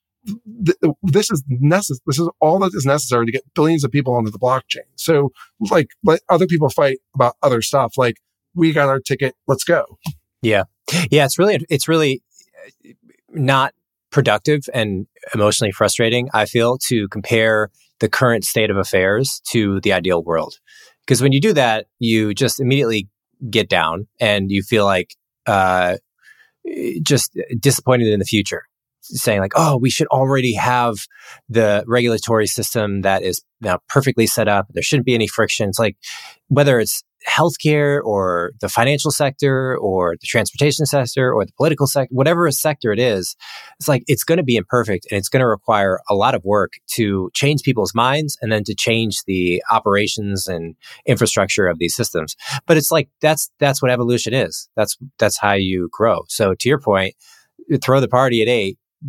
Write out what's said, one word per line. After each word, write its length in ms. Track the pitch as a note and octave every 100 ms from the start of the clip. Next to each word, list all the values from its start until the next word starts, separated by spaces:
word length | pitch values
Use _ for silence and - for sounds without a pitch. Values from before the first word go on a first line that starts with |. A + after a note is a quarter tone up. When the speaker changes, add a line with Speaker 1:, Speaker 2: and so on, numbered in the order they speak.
| _ _ G#3
Speaker 1:
th-, 520 | A3 G#3+ A#3 F3 -
th-, 100 | D#3 -
this 300 | F#3+ F#3 G#3
is 120 | E3 C#3
necess-, 520 | B2 C#3+ F#3 - C3 -
this 140 | C3+
is 100 | E3+ -
all 180 | D#3 F#3
that 140 | G3 F#3
is 100 | C3+
necessary 400 | D3 C3 B2 A#2
to 60 |
get 120 | B2 - -
billions 300 | D#3 E3 C#3
of 60 |
people 220 | C#3+ C3+
onto 160 | B2 A2
the 100 | G#2
blockchain. 460 | B2+ C3 - - - -
So, 360 | - D3+ C#3 - - - -
like, 160 | E3+ C3+ _
let 160 | - D#3+ -
other 180 | E3+ F#3
people 240 | E3 D3
fight 280 | - C#3+ C3 _ C3
about 200 | B2 -
other 200 | D3 A#2+
stuff. 320 | A2 C#3 A#2 -
Like, 220 | B2 A2+ _ _ _
we 200 | F3 E3
got 160 | D3+ C#3
our 100 | C3+
ticket. 340 | - C3+ C3+ - -
Let's 160 | C3+
go. 340 | - E3+ - - - - _ _
Speaker 2:
Yeah. 220 | A2+ G2+ F#2 _ - E3+ C#3
Yeah. 140 | D3
It's 160 | C#3 -
really, 260 | G3 E3+ D#3+
it's 180 | E3 -
really, 340 | D#3+ D3+ C3 _ _ _ - G#2 _ -
uh, 60 | - _ _ _
not 440 | D#3+ C3 C3+ C3+ - _ _ _
productive 520 | - C3 G#2 - D3+ -
and 320 | B2+ A2 F#2+ G#2+ _ -
emotionally 380 | A2 G#2 - G#2+
frustrating, 580 | - G#2 - A2+ B2 B2+
I 120 | A2 G#2+
feel, 320 | A#2+ A#2 B2+ -
to 200 | A#2 G2+
compare 600 | G#2+ - A#2 A2 A2 G#2+ _ _ -
the 80 | G#2+
current 380 | - B2+ A2+ -
state 240 | A#2 G#2+
of 80 | G2
affairs 640 | F2+ F#2+ F#2 G#2+ C3+ - -
to 300 | A#2+ G2+ G2
the 100 | G2+
ideal 320 | F#2 F2+ E2+
world. 360 | E2 E2 D#2 - _ - - _ -
'Cause 160 | A#2+
when 120 | C#3
you 80 | C3+
do 100 | G#3
that, 340 | D#3 A#2+ A2 - -
you 340 | A#2 A2 G#2+
just 260 | G2 C3 -
immediately 500 | B2+ C#3 A#2+ A2 G2+ _ _ - B2
get 180 | G#2+ G2+
down 380 | F2+ D#2+ E2+ G2+ -
and 300 | A2+ G#2 G2
you 140 | G2
feel 220 | F#2+ A2+ G2+
like, 300 | F#2+ F2+ - _ _ -
uh, 520 | G2 F#2 F#2 F2+ F#2 _ _ _ _ _ _ - - - E3
just 360 | D#3 C#3+ - - - A#2+
disappointed 480 | C#3 - - B2 A2+
in 120 | G#2
the 60 | F2+
future, 380 | A2 F#2+ E2 - _ _ _
saying, 380 | - - - G#2
like, 140 | F#2+ -
"Oh, 220 | D#3 C3+
we 120 | B2+
should 180 | - D#3+
already 460 | C3 C3+ C3+ B2+
have 420 | G#2 B2 B2 A#2+ G#2 - - - - -
the 340 | A#2 G#2+ G2+ A2
regulatory 640 | B2 A#2+ A2 - A2+ G#2
system 540 | - G#2 A#2 G#2 G2
that 220 | G2 F#2+
is 200 | F#2 F2+ - -
now 180 | G#2 F2+ -
perfectly 360 | C#3 C3 A#2+ A2+
set 220 | - G#2+
up. 200 | G2+ G2
There 140 | F2
shouldn't 220 | - D3 A#2+
be 100 | A#2
any 120 | G#2
friction." 420 | - G#2+ - G#2
It's 100 | F#2+
like, 180 | A2 - - - - - -
whether 320 | C#3 C#3+ B2
it's 240 | G#2+ - - _ -
healthcare 720 | - E3 - D#3 D3+ C#3+ C#3+ A2
or 480 | G2+ F#2 F2 E2+ -
the 80 | B2+
financial 420 | - B2 C#3+ D#3
sector 640 | - C#3+ - C#3+ C3 C3 B2+
or 380 | G2+ F#2 F2 E2+
the 60 | -
transportation 580 | A#2 G#2 - D3 C3+ D3+
sector 480 | C#3+ A#2+ - B2+
or 100 | A2+ G2
the 60 | -
political 280 | D3 D3+ C#3+
sector, 280 | C#3+ C3
whatever 360 | B2+ C#3 E3+ E3+
sector 420 | C3 D#3 D3 A#2
it 60 | G#2
is, 360 | B2 G2 F2 - - - - -
it's 80 | -
like, 160 | C3 -
it's 160 | C#3+
gonna 200 | - E3+
be 120 | C3+ A2+
imperfect 500 | F2+ B2 G#2+ F#2+ -
and 60 | G2+
it's 100 | F#2+
gonna 200 | C3 B2+
require 520 | G#2 - G#2+ G2 F#2 -
a 60 | G2+
lot 200 | A2+ A#2+
of 100 | F#2
work 280 | G#2 F2+ - -
to 420 | - G#2 G2 F#2
change 300 | - C#3+ D3
people's 300 | - B2 F#2+
minds 440 | A#2 B2 D3 D3+ -
and 80 | A2
then 140 | A2
to 100 | G2+
change 500 | G2 - A2+ A2 - -
the 360 | F#2 F2+ F2 -
operations 760 | A2 G#2 G2+ G#2 - G2+ G2 -
and 280 | F2 E2 - - - -
infrastructure 640 | B2+ A#2 - F#2+ - F#2
of 120 | D#2+
these 160 | E2+ -
systems. 400 | A2+ F2 D#2 - - C#3 -
But 120 | D#3+
it's 140 | C#3+
like, 180 | D#3+ - _
that's, 320 | D3+ D#3 - -
that's 220 | C#3+ C3
what 100 | B2+
evolution 420 | B2 A#2+ B2 -
is. 360 | C3 F2+ - - -
That's, 180 | G#2 - C#3+ -
that's 200 | G#2 -
how 160 | G#2
you 360 | G2+ F#2+ F#2 F2
grow. 300 | - A2+ F2 -
So 240 | - G2+
to 160 | F#2 A#2+
your 100 | D3
point, 360 | C3 G2 F#2+ - _ - _ _ - C#3
throw 180 | - C3+
the 80 | C3+
party 340 | B2+ C3 A#2
at 60 | A2
eight, 300 | A#2+ G2 - _ _